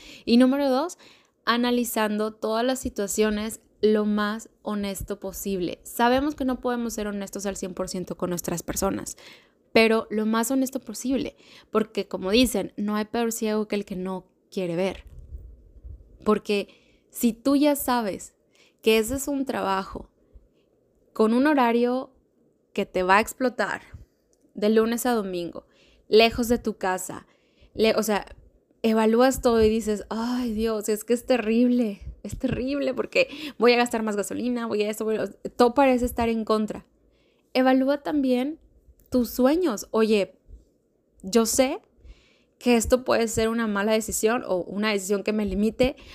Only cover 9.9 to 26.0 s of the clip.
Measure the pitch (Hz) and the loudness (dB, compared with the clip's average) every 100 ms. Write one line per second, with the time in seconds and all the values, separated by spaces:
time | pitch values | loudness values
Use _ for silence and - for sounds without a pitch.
9.9 | 220 - 208 214 226 226 269 262 262 - | 2 -2 -4 -2 -2 0 -2 -2 -6 -10
10.9 | 208 247 262 - - _ - _ 214 214 | -10 -4 -4 -4 -10 _ -20 _ -2 -2
11.9 | - 190 185 185 220 247 202 180 - 208 | -4 -6 -6 2 4 4 2 -4 -4 -4
12.9 | 214 214 233 233 226 220 214 214 208 196 | -2 -2 -2 -2 -2 -2 -2 -2 -4 -6
13.9 | 180 185 185 - _ _ - 180 170 190 | -8 -6 -8 -10 _ _ -6 -4 -2 -2
14.9 | 180 - - - - - - - - - | -4 -12 -20 -16 -16 -16 -20 -20 -20 -18
15.9 | - - - - 208 - 202 - - _ | -18 -20 -8 -2 -2 -2 -4 -4 -12 _
16.9 | _ _ - 240 220 277 285 294 285 - | _ _ -2 -2 0 0 4 4 2 0
17.9 | 247 214 - - _ _ _ _ _ 220 | -2 -2 -6 -12 _ _ _ _ _ 2
18.9 | 220 220 269 294 285 269 220 190 190 196 | 2 2 -4 -4 -4 -4 -4 -2 -2 -4
19.9 | - - _ _ - _ _ _ _ _ | -10 -16 _ _ -20 _ _ _ _ _
20.9 | _ _ - 220 233 285 285 240 233 240 | _ _ 0 2 4 4 4 4 4 2
21.9 | 254 254 _ _ _ _ _ _ - 190 | 0 -6 _ _ _ _ _ _ -6 -4
22.9 | 185 185 196 226 - 254 247 196 - - | 0 4 4 4 -2 -4 -2 -4 -6 -12
23.9 | - - _ _ _ _ - 208 220 220 | -20 -20 _ _ _ _ -2 2 4 2
24.9 | 233 254 233 196 180 175 - - _ _ | 0 0 -2 -2 -6 -6 -10 -18 _ _
25.9 | _ | _